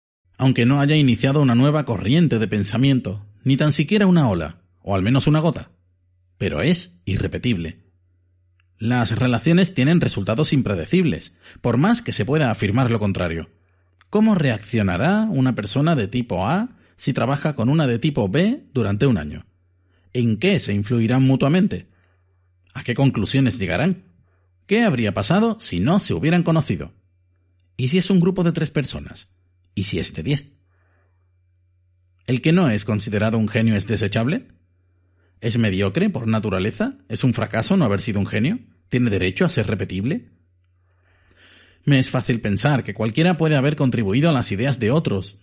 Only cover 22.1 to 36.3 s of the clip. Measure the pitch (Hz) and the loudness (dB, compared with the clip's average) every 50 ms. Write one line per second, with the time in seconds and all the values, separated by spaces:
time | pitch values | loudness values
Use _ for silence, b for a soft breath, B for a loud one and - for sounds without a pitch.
22.1 | _ _ _ _ _ _ _ _ _ _ _ _ - - - - 120 - 139 135 | _ _ _ _ _ _ _ _ _ _ _ _ -14 -10 -6 -4 0 2 2 2
23.1 | - 117 98 87 - 135 135 123 107 107 98 87 85 90 139 196 180 - - _ | 2 0 -2 0 0 0 0 0 0 -2 -4 -4 -2 0 0 0 -2 -4 -8 _
24.1 | _ _ _ _ _ _ _ _ _ _ _ - 196 226 240 208 139 120 113 101 | _ _ _ _ _ _ _ _ _ _ _ -2 0 2 2 2 0 0 0 -2
25.1 | 90 - - - 165 202 226 233 208 220 - - - 87 92 131 180 208 - - | -2 -2 -2 0 2 2 2 0 -2 -6 -8 -6 -4 -2 0 2 2 2 0 -2
26.1 | 98 82 98 156 170 175 160 165 160 160 - - 113 76 71 - _ _ _ _ | -4 -2 0 2 2 2 2 2 0 0 0 -2 -4 -6 -6 -12 _ _ _ _
27.1 | _ _ _ _ _ _ _ _ _ _ _ _ _ - 127 127 151 185 175 - | _ _ _ _ _ _ _ _ _ _ _ _ _ -6 -4 0 0 0 2 2
28.1 | 196 180 170 190 185 190 175 170 165 - 160 147 - 156 135 - - 76 71 - | 2 4 4 2 2 0 0 0 0 -2 -4 -4 -4 -4 -4 -4 -8 -12 -14 -14
29.1 | - - - _ _ _ _ _ _ _ _ _ - - 95 - - 85 78 - | -18 -20 -20 _ _ _ _ _ _ _ _ _ -8 -6 -6 -4 -4 -4 -6 -6
30.1 | - 82 80 104 139 139 - - _ _ _ _ _ _ _ _ _ _ _ _ | -8 -8 -4 -4 -4 -4 -4 -10 _ _ _ _ _ _ _ _ _ _ _ _
31.1 | _ _ _ _ _ _ _ _ _ _ _ _ _ _ _ _ _ _ _ _ | _ _ _ _ _ _ _ _ _ _ _ _ _ _ _ _ _ _ _ _
32.1 | _ _ - - 127 123 - 156 160 185 180 131 107 104 - - 107 104 - 110 | _ _ -4 -4 -2 0 2 2 2 4 4 2 0 -2 -2 -2 -4 -2 -2 -2
33.1 | 104 104 107 110 110 113 110 104 - 123 113 113 110 101 87 - 113 98 110 98 | -2 0 0 0 0 0 -2 0 0 0 2 2 2 0 0 -2 -2 -2 -2 -2
34.1 | - 117 113 131 180 269 - - _ _ _ _ _ _ _ _ _ _ _ _ | -2 0 0 0 -2 -4 -6 -12 _ _ _ _ _ _ _ _ _ _ _ _
35.1 | _ _ _ _ _ - - 120 107 120 113 107 92 92 101 95 98 165 196 220 | _ _ _ _ _ -6 -4 -2 0 0 0 0 0 0 -2 0 0 0 0 0
36.1 | 92 - 117 110 | -2 -2 -2 -2